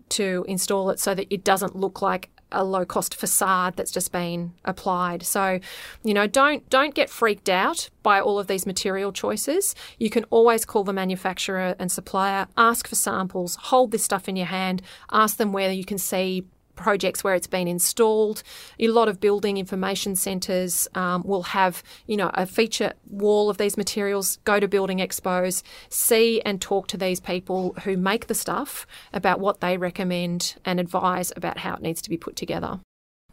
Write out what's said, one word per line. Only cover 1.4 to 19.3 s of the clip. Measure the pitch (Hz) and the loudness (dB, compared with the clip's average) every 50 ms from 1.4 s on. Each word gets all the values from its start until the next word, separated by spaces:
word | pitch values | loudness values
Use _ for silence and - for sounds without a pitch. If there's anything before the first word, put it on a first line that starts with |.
| - | 2
doesn't | 208 190 190 202 185 - | 2 2 2 0 -4 -4
look | 190 190 190 190 - 202 | -2 -4 -4 -2 0 0
like | 190 185 185 - - _ _ _ - - | 0 0 -2 -4 -10 _ _ _ -4 -2
a | - 190 | 0 0
low-cost | 190 190 190 180 175 - 214 170 - - | 0 0 0 -2 0 -2 -2 -2 -2 -4
facade | - - 170 - - - 185 190 185 180 185 180 | -6 -4 0 0 2 2 2 2 2 2 0 -2
that's | - - - | -4 -6 -4
just | - 185 180 - - | -4 -4 -4 -4 -4
been | 180 175 170 170 170 175 170 175 _ - | -4 -4 -4 -4 -4 -6 -8 -10 _ -6
applied. | - 185 - - 196 185 180 180 180 175 170 175 | -6 -6 -4 -2 0 0 2 0 -2 -2 -4 -4
So, | - - 208 196 190 185 185 185 - - - - - - - - | -2 -2 0 0 0 0 -2 -4 -8 -14 -14 -16 -16 -12 -6 -2
you | 226 208 | 2 2
know, | 202 208 208 | 4 4 4
don't, | 202 262 262 285 302 262 - - | 6 6 6 6 4 2 -2 2
don't | - 262 269 208 - | 2 4 4 4 2
get | - 277 - | 0 0 0
freaked | - - 233 226 208 202 - 208 | 0 2 2 2 2 2 0 2
out | 185 180 196 262 330 - - - _ _ - | 2 4 2 2 0 -2 -6 -10 _ _ 4
by | 208 202 196 | 4 6 6
all | - 202 202 202 | 4 4 2 0
of | 202 | 0
these | 185 196 190 185 | -2 -2 -2 -2
material | 202 185 - - 202 185 190 196 202 | -4 -4 -2 -2 -2 -2 -2 -2 -4
choices. | 185 - - 208 214 214 - - 285 381 392 - - - - - - - | -4 -4 -2 -2 -2 -2 -2 -2 0 0 0 -2 -4 -6 -12 -14 -6 -4
You | 233 214 | -2 0
can | - 233 220 - | 0 0 0 2
always | - 233 226 240 226 226 226 | 6 6 8 8 6 6 2
call | - - 220 196 | 0 0 0 0
the | 190 196 | 0 0
manufacturer | 190 190 185 185 185 - 190 185 - - - 190 185 185 185 180 - | -2 -2 -2 -2 -2 -2 -4 -4 -4 -4 -4 -2 -2 0 -2 -2 -2
and | 185 180 | -4 -4
supplier, | - - 185 - - 196 190 196 196 196 190 - _ | -4 -6 -6 -4 -2 0 0 2 0 -2 -4 -2 _
ask | - 233 226 233 233 - | 4 4 6 4 2 -2
for | - - | -4 -4
samples, | - - 208 196 190 190 185 - 185 180 175 170 | -2 -2 0 0 -2 -2 -4 -4 -4 -4 -6 -6
hold | - - - - 254 254 226 | -8 -2 2 4 4 4 4
this | 220 214 - | 2 -2 0
stuff | - 247 240 - - | 0 -2 -2 -2 -4
in | 190 | -4
your | 190 180 | -4 -2
hand, | 160 190 185 185 185 185 185 185 - - - - - | -2 -2 -2 -2 -2 -2 -4 -6 -10 -18 -20 -8 0
ask | - 214 220 214 214 | 2 4 4 4 2
them | - 226 208 196 | 0 0 0 0
where | 196 196 190 190 | 0 0 0 0
you | 190 185 | -2 -4
can | - 208 190 | -6 -6 -4
see | - - - 185 185 185 185 185 180 - _ _ _ _ _ | -4 -2 0 0 0 0 -2 -4 -4 -8 _ _ _ _ _
projects | - 175 226 202 196 190 185 - - - | -4 0 0 2 2 2 -2 -2 -2 0
where | 196 190 | 2 2
it's | 180 - | 0 0
been | - - 185 180 175 | 0 -2 -2 0 0
installed. | 175 175 - - - - 233 220 220 214 220 208 214 - - - - - - - - - | 0 0 0 0 2 4 4 4 4 4 2 2 0 -4 -10 -16 -18 -20 -20 -16 -6 0
A | 226 226 | 2 4
lot | 226 233 226 | 6 6 4
of | 214 202 190 | 4 2 2
building | - 208 | 2 2